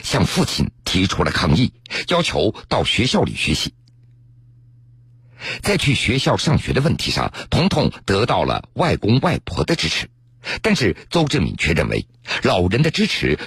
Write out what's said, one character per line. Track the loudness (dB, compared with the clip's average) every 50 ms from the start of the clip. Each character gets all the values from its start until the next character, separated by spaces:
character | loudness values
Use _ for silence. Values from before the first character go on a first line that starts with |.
向 | -4 -2 0 0 0
父 | 2 2 0 0
亲 | 0 0 -2 -2 -2 -4 -8 -6
提 | -2 0 0 0
出 | 0 0 0
了 | 0 0
抗 | 0 0 2 2 4
议， | 4 2 2 -2 -8 -12 -8 -8 -6 -2 0
要 | 0 0
求 | 0 0 0 0 0 0 -2 -4 -6 -4
到 | -2 0
学 | 0 0 0 0 0
校 | 2 2 2
里 | 2 2 0
学 | -2 -2 -2 -2
习。 | -2 -4 -6 -8 _ _ -20 -20 -20 -20 -20 -20 -20 -20 -20 -20 -20 -20 -20 -20 -20 -20 -20 -20 -20 -20 -20 -20 -20 -20 -20 -20 -20 -20 -20 -20 -14 -12 -12 -10 -4
在 | -2 -2 0
去 | 0 2 0 0
学 | 0 0 0 0 0
校 | 0 0 0 0
上 | 2 0 0 0
学 | 0 -2
的 | 0 0
问 | 0 0 0
题 | -2 -2 -4
上， | -2 -2 -4 -4 -6 -10 -6 -2
彤 | 0 0 2 2
彤 | 2 2 0 0 -2 -4 -2
得 | 0 0 2 2
到 | 2 2 0
了 | 0 0 -2 -4 -6 -6
外 | -2 0 0 0 0
公 | 0 2 2 4 4
外 | 4 2 0 -2 -4
婆 | -4 -4 -2
的 | 0 0 0
支 | -2 -2
持， | -2 -4 -4 -6 -8 _ _ _ _ -20 -14 -10 -10 -8 -2
但 | 0 0 2
是 | 2 2 0 0 -2 -6 -2
周 | 0 2 2
志 | 2 2 0
敏 | 0 -2 -2 -2
却 | -2 0
认 | 0 0 0 0
为 | -2 -4 -4 -8 _ _ -10 -8 -4 0
老 | 0 2 2 2 2
人 | 2 0 0
的 | 0 0
支 | 0 0 0
持 | 0 0 -2 -2 -2 -2 -2 -4